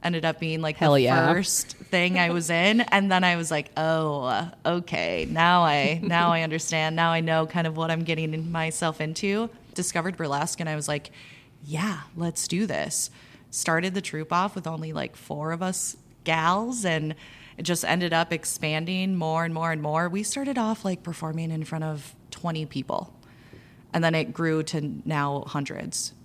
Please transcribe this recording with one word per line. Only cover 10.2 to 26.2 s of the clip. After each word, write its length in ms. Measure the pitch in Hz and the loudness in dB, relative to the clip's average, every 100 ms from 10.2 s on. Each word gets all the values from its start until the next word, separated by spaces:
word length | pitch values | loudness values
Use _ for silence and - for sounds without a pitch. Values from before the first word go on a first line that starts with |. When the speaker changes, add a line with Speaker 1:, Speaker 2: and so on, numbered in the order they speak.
| 160 143 160 - | -2 -2 -2 -4
Speaker 1:
and 80 | 165 | -4
I 60 | 151 | -4
was 120 | 147 | -2
like, 220 | 147 - - - - - - | -4 -6 -20 -20 -20 -20 -20
"Yeah, 360 | 147 156 202 175 139 170 | -8 -4 -2 -4 -10 -6
let's 320 | 170 165 - | -6 -4 -4
do 180 | 170 214 | -2 -2
this." 440 | 78 73 - - - - - - | -2 -4 -4 -6 -8 -20 -20 -12
Started 440 | - - 165 180 | -6 0 0 0
the 60 | 190 | -4
troupe 320 | - 156 156 | -6 -8 -2
off 220 | 175 196 | 0 0
with 120 | 190 165 | -4 -8
only, 260 | 160 160 | -6 -6
like, 240 | 156 139 - | -6 -6 -8
four 360 | - 151 151 | -12 -6 -4
of 100 | 165 | -2
us 340 | 185 190 - - - - | -2 -2 -6 -8 -18 -12
gals, 600 | - 160 160 190 226 247 | -2 2 4 2 0 -2
and 300 | 196 160 156 156 - - - - | 0 0 -2 -6 -12 -20 -20 -10
it 40 | |
just 200 | 170 170 | -2 0
ended 280 | - 175 175 | 2 2 2
up 200 | 165 170 | 2 2
expanding 840 | 165 - - 156 156 165 185 190 185 | -2 -4 -4 -2 -2 -2 -2 0 0
more 280 | 160 160 | 0 0
and 80 | 165 | 0
more 180 | 165 165 | -2 -2
and 100 | 160 | 0
more. 260 | 151 156 175 | 0 0 0
We 140 | 185 | -2
started 340 | 208 - 277 247 | -4 -4 -2 0
off, 280 | 220 220 | 0 -2
like, 180 | 196 180 | -2 -4
performing 480 | - 165 160 160 165 | -6 -6 -4 -4 -4
in 140 | 160 | -4
front 200 | 156 160 | -4 -4
of 300 | 156 151 139 - - | -4 -6 -10 -20 -20
twenty 340 | - 175 160 156 | -8 -4 -4 -4
people, 460 | 135 - - - - - - - - - - - | -6 -4 -4 -6 -16 -20 -20 -20 -20 -20 -20 -4
and 100 | 170 | 2
then 120 | 165 | 2
it 180 | 160 160 | 2 -2
grew 300 | 156 165 156 | -2 0 0
to 380 | 156 165 147 143 | 0 -4 -4 -6
now 400 | - 156 143 143 - | -2 0 0 -2 -4
hundreds. 680 | 147 143 - - - - - | -6 -6 -6 -8 -6 -8 -12